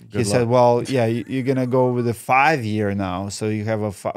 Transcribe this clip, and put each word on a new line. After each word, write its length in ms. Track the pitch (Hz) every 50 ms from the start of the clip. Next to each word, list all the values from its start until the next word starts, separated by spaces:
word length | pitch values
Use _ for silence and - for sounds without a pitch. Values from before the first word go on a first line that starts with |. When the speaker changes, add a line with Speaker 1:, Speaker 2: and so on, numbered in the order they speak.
| 117 113
Speaker 1:
he 80 | 107 -
Speaker 2:
Good 80 | -
Speaker 1:
said, 160 | 202 208 127 120
Speaker 2:
luck. 80 | 113
Speaker 1:
"Well, 320 | 123 127 123 120 120 120 107
yeah, 220 | - 131 131 117
you, 180 | 113 117 120 - -
you're 140 | 120 135 123
gonna 220 | 131 135 131 127
go 260 | 123 123 131 127 127 123
with 140 | 123 120 120
a 60 | 117
five-year 800 | - - - 127 131 135 151 165 143 113 107 107 107 107 101 98
now, 340 | 98 98 92 90 90 98 98
so 200 | 92 - 110 107
you 160 | 107 107 104
have 180 | 107 110 107 107
a 100 | 107 95
fi-, 200 | - - - -